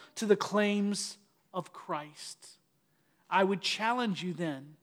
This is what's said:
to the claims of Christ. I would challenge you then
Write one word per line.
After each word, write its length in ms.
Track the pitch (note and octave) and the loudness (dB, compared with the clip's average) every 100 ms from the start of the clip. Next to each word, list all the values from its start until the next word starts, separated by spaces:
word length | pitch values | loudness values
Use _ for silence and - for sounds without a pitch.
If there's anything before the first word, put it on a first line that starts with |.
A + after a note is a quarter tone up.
| - - | -14 -4
to 100 | G#3+ | 4
the 100 | G#3 | 4
claims 840 | - G#3 G#3 G#3 G3+ G3+ - - _ _ _ | 4 2 4 2 2 0 -4 -10 _ _ _
of 200 | F#3 - | -10 -8
Christ. 840 | - - D#3+ D3+ D3+ - - - - _ _ _ _ _ _ - | -12 -6 -6 -6 -12 -16 -16 -20 -20 _ _ _ _ _ _ 0
I 140 | F3+ | 4
would 180 | G3 G3 | 4 2
challenge 600 | - - A3 B3 A#3 E3 | -2 -2 0 0 0 -2
you 120 | F3+ | -4
then 420 | D#3+ E3+ C3+ C#3+ D3+ | -4 -4 -4 -10 -20